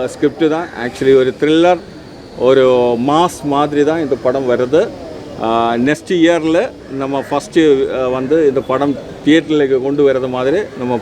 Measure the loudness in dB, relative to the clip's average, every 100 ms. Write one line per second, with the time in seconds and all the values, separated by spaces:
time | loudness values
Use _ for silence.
0 | -4 -2 -4 0 0 0 -6 -8 -8 -2
1 | 4 4 4 0 0 2 4 2 -4 -18
2 | -20 -20 -20 -2 2 4 4 4 2 0
3 | 0 2 0 -2 -4 -2 0 0 0 0
4 | 0 0 0 0 0 0 2 0 0 -4
5 | -14 -14 -14 -8 -2 0 0 0 0 -2
6 | -2 2 2 2 0 0 -2 -6 -14 -8
7 | -6 -6 -4 -4 0 2 4 4 2 -2
8 | -2 -2 0 2 2 2 -2 0 0 -2
9 | -8 -6 2 2 2 0 2 0 0 2
10 | 2 2 -2 -2 -2 -2 -4 -8 -4 -4